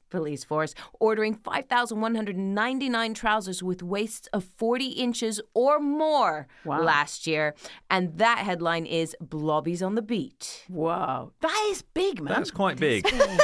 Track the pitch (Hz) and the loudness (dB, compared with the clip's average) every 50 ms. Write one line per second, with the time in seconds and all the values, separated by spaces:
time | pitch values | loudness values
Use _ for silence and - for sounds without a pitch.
0 | _ _ - 180 160 151 147 143 - - 156 156 156 151 - - - - - - | _ _ -6 -4 -4 -4 -6 -8 -6 -4 -2 -2 -2 -2 -6 -12 -18 -18 -2 2
1 | - 220 220 214 214 214 220 214 - - - - 277 - 247 240 240 233 226 214 | 2 2 4 2 0 0 -2 -4 -6 -4 -4 -4 -2 0 0 0 0 0 -2 -2
2 | 220 226 233 220 220 202 190 185 196 190 196 208 220 254 262 262 277 262 240 226 | -2 0 0 -2 -2 -4 -4 -4 -2 -2 0 0 0 0 0 -2 -2 0 0 0
3 | 226 226 226 - - 220 214 220 190 190 180 180 185 185 180 185 180 175 196 202 | 0 -2 -2 -2 0 0 0 0 0 -4 -6 -4 -4 -4 -4 -4 -4 -4 -2 -2
4 | 220 220 - - - - - 208 - - - - 226 226 240 254 180 - - - | -2 -4 -6 -10 -8 -4 -4 -4 -4 -6 -6 -2 0 0 0 0 -2 -4 -2 -2
5 | 254 240 233 - 240 220 214 208 - _ - 240 247 277 294 302 294 285 285 302 | -2 -2 0 0 -2 -2 -2 -4 -8 _ 2 4 4 6 4 4 2 0 0 2
6 | 311 311 302 277 233 180 156 151 139 - - - - 160 143 156 160 165 151 147 | 2 4 4 4 4 4 2 -2 -6 -12 -16 -10 -6 -2 0 2 4 4 4 4
7 | 147 - - - - 165 156 151 151 151 147 - - - - - - - 185 190 | 2 0 -4 -6 -4 0 0 2 2 0 -2 -4 -12 -18 -18 -12 -4 0 0 2
8 | 185 175 156 165 220 233 233 - - 208 180 170 170 165 170 165 165 - 165 165 | 2 0 2 4 4 4 4 4 0 -2 -2 -2 0 0 0 -2 -2 -2 0 0
9 | 165 160 - - 165 - - 151 151 156 151 156 151 165 175 170 185 185 208 233 | -2 -2 -4 -10 -12 -10 -8 -4 -2 0 0 0 0 -2 -2 -2 -2 -2 -2 -2
10 | 220 214 240 196 135 - - - - - - - - - 180 165 160 160 170 180 | -2 -2 -2 -4 -4 -6 -10 -14 -14 -14 -14 -16 -14 -10 -6 -2 -2 0 0 -2
11 | 175 139 131 127 123 - - _ - 311 359 427 427 427 392 - - _ - 320 | -2 -2 -4 -4 -8 -10 -8 _ -4 -2 0 0 0 0 -2 -4 -8 _ -2 -2
12 | 370 392 330 185 151 - 190 220 - - - - 196 185 143 123 156 143 117 104 | 0 0 -2 -4 -4 -2 -2 -2 -2 -4 -2 0 0 0 0 2 2 2 2 2
13 | - - - - 571 - - - | 2 2 4 4 2 4 6 6